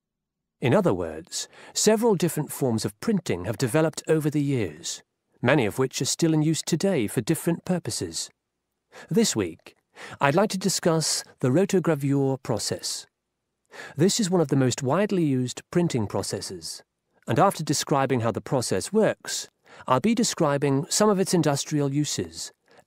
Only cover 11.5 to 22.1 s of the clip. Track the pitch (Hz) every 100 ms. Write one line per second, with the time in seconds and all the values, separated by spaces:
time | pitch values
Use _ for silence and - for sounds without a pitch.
11.5 | 156 196 185 165 147 139 139 135 131 -
12.5 | 104 - 92 - - - _ _ _ _
13.5 | _ _ - - - 190 - 180 180 147
14.5 | 143 127 - 127 170 208 185 151 127 123
15.5 | - - 175 170 123 101 101 - 101 -
16.5 | 90 80 - - _ _ _ - 131 190
17.5 | - 156 143 - 143 131 127 113 110 -
18.5 | 135 - 95 - 214 170 - - - -
19.5 | _ _ - - 127 220 233 214 - 151
20.5 | 139 143 135 - - 208 190 185 180 151
21.5 | 139 - 151 143 143 143